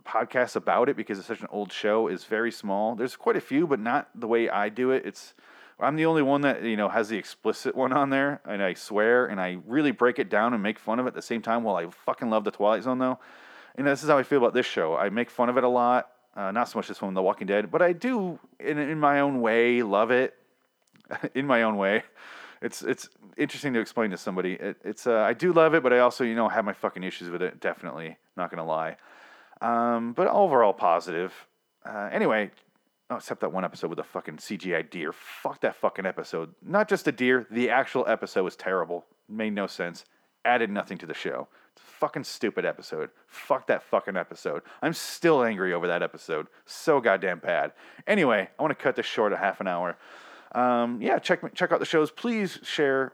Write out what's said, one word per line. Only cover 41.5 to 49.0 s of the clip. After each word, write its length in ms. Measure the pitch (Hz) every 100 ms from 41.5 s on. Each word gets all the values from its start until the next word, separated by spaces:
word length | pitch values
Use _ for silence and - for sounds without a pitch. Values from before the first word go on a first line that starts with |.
| _ _
It's 100 | _
a 80 | - -
fucking 240 | 147 -
stupid 400 | 131 - 110 92
episode. 460 | 87 76 - 80 76 _ _
Fuck 400 | - - 131 -
that 160 | 98
fucking 320 | - 104 - 95
episode. 460 | 85 - 87 73 - -
I'm 120 | 147
still 500 | 165 - - 170 147
angry 280 | 117 101 92
over 140 | 85 87
that 160 | 87
episode. 460 | 85 78 - 78 78 _
So 360 | - - - 143
goddamn 380 | 117 98 92 87
bad. 340 | 82 82 76 - - - -
Anyway, 400 | 202 143 104 92 -
I 40 |
wanna 120 | 151
cut 220 | 135 143
this 100 | 123